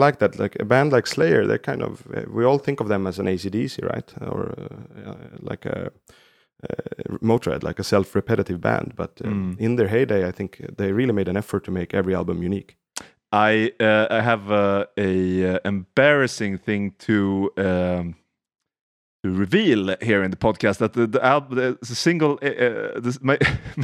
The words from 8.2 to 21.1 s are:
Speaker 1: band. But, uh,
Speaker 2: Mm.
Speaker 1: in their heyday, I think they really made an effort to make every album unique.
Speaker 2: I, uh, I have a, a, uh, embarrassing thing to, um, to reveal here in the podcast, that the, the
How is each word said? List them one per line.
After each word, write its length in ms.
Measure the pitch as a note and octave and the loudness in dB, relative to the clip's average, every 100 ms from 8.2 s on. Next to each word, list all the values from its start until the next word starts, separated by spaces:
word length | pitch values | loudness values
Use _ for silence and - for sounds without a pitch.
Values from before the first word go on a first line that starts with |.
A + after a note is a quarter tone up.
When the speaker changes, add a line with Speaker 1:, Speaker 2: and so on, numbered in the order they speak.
| - G#2+ G2 F2+ | 0 0 -2 -2
Speaker 1:
band. 320 | - A2+ - - | 0 -2 -4 -8
But, 260 | F2 - | -10 -8
uh, 40 | G#2+ | -6
Speaker 2:
Mm. 300 | G2+ F#2 F#2 | -4 -4 -2
Speaker 1:
in 160 | A2+ B2 | 0 2
their 100 | G2 | 2
heyday, 380 | A2+ C3+ G2+ F#2 | 2 2 0 -2
I 40 | |
think 300 | - G2 - - - | -4 -10 -10 -14 -4
they 140 | G2 | -2
really 200 | G2+ C3 | 0 0
made 140 | G#2 F2+ | 0 0
an 80 | F#2+ | -2
effort 260 | G#2+ G2+ - | -2 -4 -4
to 60 | |
make 220 | F#2 E2+ G2 | -6 -2 -2
every 180 | F#2 F#2 | 0 0
album 280 | F2 F2 | -2 -4
unique. 320 | F2 G2 - _ _ - - _ _ | -4 -4 -8 _ _ -18 -18 _ _
Speaker 2:
I, 380 | G#2 G#2+ A2 A2 - | 2 4 4 0 2
uh, 280 | A2+ G#2+ A2 | 4 4 4
I 120 | A2 | 2
have 300 | A#2 A2+ G2+ | 2 0 0
a, 360 | G#2 G2+ G2+ G2+ - | 2 2 2 -2 -2
a, 580 | G2 F#2 F#2 F#2 F#2 F#2 | 0 0 0 0 0 0
uh, 40 | G2 | -2
embarrassing 920 | G2 F2+ - C#3+ D3 B2+ - G#2 F#2+ | -4 -2 2 4 4 2 -2 -6 -4
thing 340 | - G#2 G2+ - | -4 -2 -2 -6
to, 520 | - G#2+ G2 G2 G2 - | 0 2 2 0 -2 0
um, 580 | F#2+ F2+ F2+ F2+ F2 E2+ _ _ _ _ _ _ _ _ _ _ | 0 2 0 -2 -4 -10 _ _ _ _ _ _ _ _ _ _
to 60 | G2 F#2 | -2 0
reveal 560 | G2 F#3 G#3 A2 F#2+ F#2+ | 2 4 4 4 2 -2
here 220 | A2+ G2+ | 0 2
in 80 | F#2+ | 2
the 60 | F#2 | 0
podcast, 400 | A2+ G2+ G#2+ G2 | 0 2 0 2
that 140 | A2 | 0
the, 140 | A#2+ | 2
the 160 | A2+ | 0